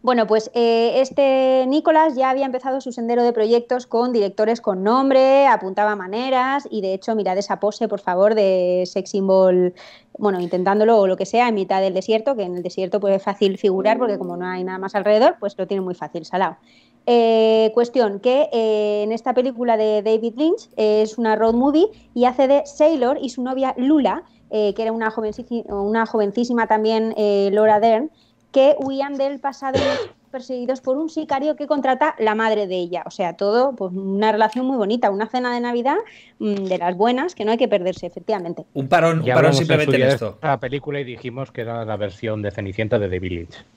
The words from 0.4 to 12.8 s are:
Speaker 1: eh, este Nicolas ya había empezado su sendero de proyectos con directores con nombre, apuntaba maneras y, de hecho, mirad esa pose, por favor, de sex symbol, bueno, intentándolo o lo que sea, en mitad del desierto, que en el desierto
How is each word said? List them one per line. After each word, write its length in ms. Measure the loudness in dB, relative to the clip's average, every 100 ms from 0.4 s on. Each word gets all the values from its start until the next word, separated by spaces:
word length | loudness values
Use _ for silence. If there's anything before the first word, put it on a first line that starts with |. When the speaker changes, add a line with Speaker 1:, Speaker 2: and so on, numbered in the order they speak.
| 0
Speaker 1:
eh, 400 | 0 2 2 2 2
este 640 | 0 2 2 4 4 2 2
Nicolas 480 | 2 4 4 2 2
ya 140 | 0
había 160 | 0 -2
empezado 360 | -4 -4 -6
su 100 | -6
sendero 320 | -8 -2 2
de 80 | 2
proyectos 540 | 2 2 2 0 -6 -2
con 260 | -2 0
directores 480 | 0 -2 0 0 0
con 240 | -2 -2
nombre, 640 | 2 2 4 4 6 6 6
apuntaba 480 | 4 0 -2 -2 -2
maneras 720 | -6 -6 -2 0 0 -2 -4
y, 120 | -6
de 120 | -4
hecho, 220 | -4 -4 -2
mirad 220 | -2 -2
esa 220 | -4 -2
pose, 280 | -2 -2 -4
por 120 | -4
favor, 340 | -2 2 2
de 500 | 4 2 2 2 0 -2
sex 260 | -6 -4
symbol, 640 | -4 2 4 6 4 2 -2 -20 -20 _ -4
bueno, 240 | -2 -2
intentándolo 580 | -4 -2 0 2 4 4
o 80 | 4
lo 80 | 0
que 100 | 0
sea, 220 | 0 2
en 80 | 0
mitad 260 | -2 0
del 120 | 0
desierto, 420 | -2 0 -2 0 -4
que 80 |
en 120 | -4 -6
el 80 |
desierto 360 | -8 -6